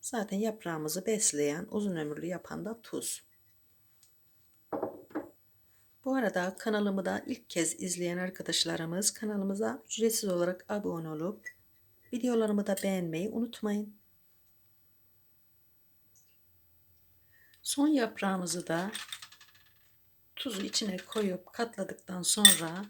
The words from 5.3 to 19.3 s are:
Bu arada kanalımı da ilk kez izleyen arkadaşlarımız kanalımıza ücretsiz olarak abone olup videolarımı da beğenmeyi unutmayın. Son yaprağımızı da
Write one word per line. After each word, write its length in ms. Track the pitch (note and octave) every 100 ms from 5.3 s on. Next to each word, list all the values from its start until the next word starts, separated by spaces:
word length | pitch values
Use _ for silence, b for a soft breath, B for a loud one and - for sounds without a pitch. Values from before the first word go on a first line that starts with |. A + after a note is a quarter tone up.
| _ _ _ _ b b b C4
Bu 100 | C4+
arada 400 | G#3+ F#3 F3+ F#3+
kanalımı 460 | A#3 G#3+ G3+ G3 F#3
da 180 | G3+ -
ilk 220 | B3+ _
kez 320 | F3 E3 -
izleyen 360 | F#3+ F3 F3 F3
arkadaşlarımız 920 | F#3 F#3 F3+ E3+ E3 E3 E3 F3 G3+
kanalımıza 720 | - G#3+ G#3 G3 G3 A3 C4+ -
ücretsiz 440 | - A3 G#3+ G3+
olarak 360 | F3 F3 F3+ -
abone 400 | G#3 G3+ E3+ D#3+
olup 380 | D#3 E3+ G#3+ - - _ _ _ _ _
videolarımı 540 | B3 B3 A#3 G#3+ G3+ G3+
da 80 | G3
beğenmeyi 460 | G3 F#3+ E3+ D#3+ G3+
unutmayın. 680 | A3+ A#3+ - G#3+ G#3 G#3 - _ _ _ _ _ _ _ _ _ _ _ _ _ _ _ _ _ _ _ _ _ - _ _ _ _ _ _ _ _ _ _ b b b b
Son 260 | - - D4
yaprağımızı 800 | D4 A3 - G3 F#3+ F3 F3 -
da 240 | E3 F#3+ - - - -